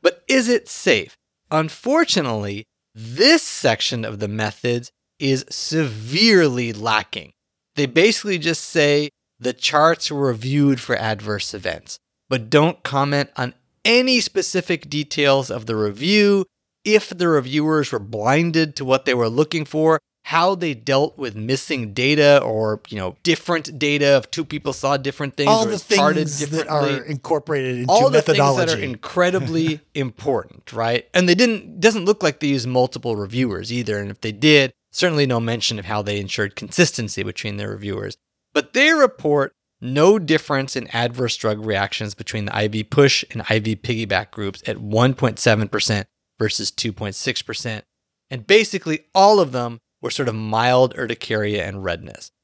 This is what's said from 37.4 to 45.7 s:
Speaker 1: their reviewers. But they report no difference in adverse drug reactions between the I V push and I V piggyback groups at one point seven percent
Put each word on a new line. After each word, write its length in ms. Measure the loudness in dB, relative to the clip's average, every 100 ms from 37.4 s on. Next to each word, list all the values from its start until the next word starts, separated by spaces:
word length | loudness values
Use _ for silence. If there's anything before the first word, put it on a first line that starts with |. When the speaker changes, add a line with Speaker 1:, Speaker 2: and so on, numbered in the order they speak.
| -8 -8
Speaker 1:
their 140 | -8
reviewers. 480 | -8 -8 -8 -8 -12 _ _ _
But 220 | -6 -2
they 180 | 2 2
report 600 | 4 2 2 0 0 -2 _ _ _
no 380 | -4 4 6 4
difference 580 | 2 0 0 -4 -2 -8
in 120 | -6
adverse 480 | -4 -4 -2 -4 -2
drug 280 | -4 -4
reactions 500 | -2 -2 -2 -4 -8
between 320 | -10 -10 -6 -6
the 100 | -2
I 120 | -2
V 140 | -4
push 420 | -2 4 6 4 -4
and 140 | -10 -2
I 120 | 0
V 160 | 0 -6
piggyback 540 | -4 -6 -2 -2 -4
groups 300 | -8 -8 -8 -10
at 120 | -8
one 360 | -2 2 2
point 240 | 2 -2 0
seven 300 | 2 2
percent 400 | 0